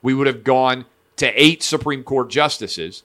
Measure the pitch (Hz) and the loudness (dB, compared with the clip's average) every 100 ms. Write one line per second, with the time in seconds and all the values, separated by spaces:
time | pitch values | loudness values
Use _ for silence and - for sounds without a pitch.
0 | 123 131 139 120 110 131 131 127 123 _ | 0 2 0 0 2 2 2 -2 -6 _
1 | _ - 131 110 151 165 - 156 151 139 | _ -2 -2 4 4 4 -4 -4 -4 -6
2 | 127 135 127 131 147 - 104 - 82 92 | -2 -2 -2 0 0 -2 -10 -10 -10 -12